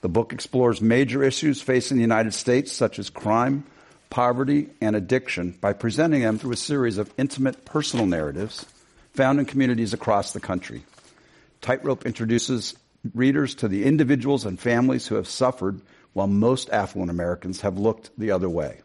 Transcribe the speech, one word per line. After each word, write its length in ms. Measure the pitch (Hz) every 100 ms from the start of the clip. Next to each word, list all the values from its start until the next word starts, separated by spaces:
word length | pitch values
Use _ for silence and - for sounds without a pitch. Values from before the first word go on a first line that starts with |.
The 80 | 98
book 240 | 87 113
explores 480 | 123 - 127 123 107
major 440 | 110 117 135 131
issues 360 | 135 127 156 139
facing 360 | - 127 - 135
the 60 |
United 300 | 117 110 113
States, 380 | 101 - 123 143
such 300 | - 113 -
as 100 | 101
crime, 540 | - 107 110 123 139 147 - - _ _
poverty, 600 | - 123 123 135 147 147 -
and 140 | 110
addiction, 640 | 107 87 127 127 - 87 87
by 120 | 101
presenting 480 | 104 117 113 165 147
them 160 | 117 110
through 140 | 131
a 40 | 120
series 400 | - 147 120 101
of 160 | 104 -
intimate 460 | 135 135 131 117
personal 420 | - 151 147 120 104
narratives 580 | 85 76 71 107 - - _ _ _ _
found 280 | - 131 139
in 40 |
communities 480 | 139 135 131 120 113
across 400 | 110 - 104 98
the 60 | -
country. 460 | - 90 - 58 - _ _ _ _ _ _ _
Tightrope 460 | - 131 147 131 -
introduces 720 | 117 113 117 - 127 101 - _ _ 117
readers 420 | 113 127 139 135 -
to 100 | 113
the 180 | 98
individuals 600 | 110 151 131 139 120 135 113
and 140 | 90
families 480 | 120 117 127 127 -
who 80 | 107
have 100 | 95
suffered, 540 | - 127 123 95 98 - - _
while 160 | - 98
most 420 | 101 113 131 -
affluent 400 | 110 98 98 90
Americans 520 | 87 87 87 92 92
have 160 | 104 92
looked 320 | 107 107 - -
the 140 | 107
other 180 | 95 92
way. 300 | 85 71 -